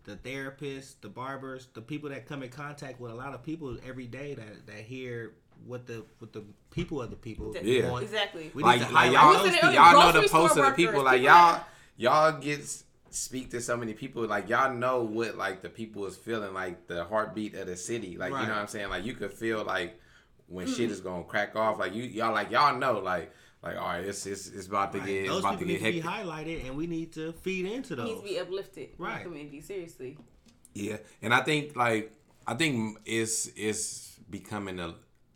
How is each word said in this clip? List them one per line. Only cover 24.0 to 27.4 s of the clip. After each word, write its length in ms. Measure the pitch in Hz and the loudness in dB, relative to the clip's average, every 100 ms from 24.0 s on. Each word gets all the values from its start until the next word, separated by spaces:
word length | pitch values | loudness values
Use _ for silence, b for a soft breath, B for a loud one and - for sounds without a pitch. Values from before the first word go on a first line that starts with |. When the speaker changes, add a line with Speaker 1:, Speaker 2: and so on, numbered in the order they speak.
Speaker 3:
it's, 200 | 95 95 98 | -6 -8 -8
it's, 220 | 98 90 | -10 -12
it's 180 | 92 92 | -14 -6
about 240 | 101 98 | -2 -2
to 60 | 98 | -4
Speaker 1:
Right. 80 | 95 | -4
Speaker 3:
get, 100 | 98 | -4
it's 80 | 95 | -2
Speaker 1:
Those 120 | 185 | -2
Speaker 3:
about 100 | 196 | -2
to 60 | 196 | -2
Speaker 1:
people 160 | 180 | -4
Speaker 3:
get 80 | - | -2
Speaker 1:
need 40 | 220 | -2
to 60 | |
be 160 | 170 160 | -2 -6
Speaker 3:
hectic. 180 | 208 190 | -8 -8
Speaker 1:
highlighted, 400 | 156 156 160 127 | -10 -10 -10 -10
and 100 | 135 | -8
we 100 | 170 | -6
need 240 | 165 160 | -6 -8
to 200 | 160 160 | -10 -12
feed 320 | 165 | -8